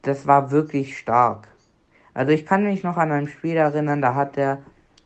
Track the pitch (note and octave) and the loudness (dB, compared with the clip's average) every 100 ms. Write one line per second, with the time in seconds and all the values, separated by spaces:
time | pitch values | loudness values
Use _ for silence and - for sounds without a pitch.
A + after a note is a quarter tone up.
0 | C3+ C#3 C#3+ C#3+ C3+ C#3+ D#3 C#3 C3+ - | -6 -2 4 4 4 0 0 -2 -4 -8
1 | - A#2 A#2+ G#2 - _ _ _ _ _ | 0 2 2 0 -12 _ _ _ _ _
2 | _ A#2+ C3+ D3+ - F#3+ G#3 G3 F3+ E3+ | _ -4 0 0 0 0 0 -2 -4 -2
3 | D#3+ D3 C#3+ - E3 E3 D3+ D3 D3 D3 | 0 -2 -4 -6 -2 0 0 0 -2 0
4 | C3 C3+ C#3 - C#3 C#3 - _ _ _ | 0 0 -2 -2 -4 -4 -10 _ _ _